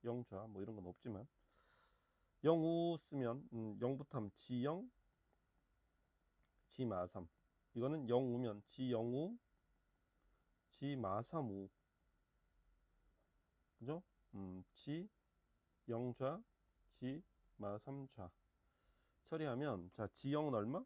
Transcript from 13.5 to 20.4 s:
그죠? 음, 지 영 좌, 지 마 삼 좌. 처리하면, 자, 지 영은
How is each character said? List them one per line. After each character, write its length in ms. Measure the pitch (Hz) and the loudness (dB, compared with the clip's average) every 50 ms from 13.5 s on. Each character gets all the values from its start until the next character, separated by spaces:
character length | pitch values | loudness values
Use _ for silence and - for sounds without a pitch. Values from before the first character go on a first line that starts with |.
| _ _ _ _ _ _ | _ _ _ _ _ _
그죠? 240 | 113 120 151 170 185 _ _ _ _ _ - | -4 -4 -4 -4 -4 _ _ _ _ _ -8
음, 300 | 104 98 92 92 92 92 _ _ | -8 -6 -6 -6 -8 -10 _ _
지 360 | - - - 147 165 185 214 _ _ _ _ _ _ _ _ _ _ _ _ _ _ _ - | -16 -6 -4 -4 -4 -4 -8 _ _ _ _ _ _ _ _ _ _ _ _ _ _ _ -2
영 260 | 117 113 123 127 120 | -2 0 0 -2 -2
좌, 280 | - 135 131 151 196 233 _ _ _ _ _ _ _ _ _ _ | 0 0 0 0 -2 -8 _ _ _ _ _ _ _ _ _ _
지 280 | - - 123 135 156 190 _ _ _ _ _ _ - | -6 -4 -4 -4 -4 -6 _ _ _ _ _ _ -6
마 180 | 104 101 101 107 | -4 -4 -4 -4
삼 300 | - - 135 139 139 131 | -6 -8 -8 -8 -8 -10
좌. 220 | - - 98 85 - _ _ _ _ _ _ _ _ _ _ _ _ _ _ _ _ _ _ | -10 -12 -12 -12 -12 _ _ _ _ _ _ _ _ _ _ _ _ _ _ _ _ _ _
처리하면, 680 | - - 160 156 147 120 117 147 151 120 92 85 92 - | -6 -2 -2 0 0 2 2 2 2 0 0 -2 -6 -4
자, 120 | - 110 101 | -4 -4 -4
지 240 | _ - - 135 139 | _ -4 0 2 4
영은 220 | 151 | 4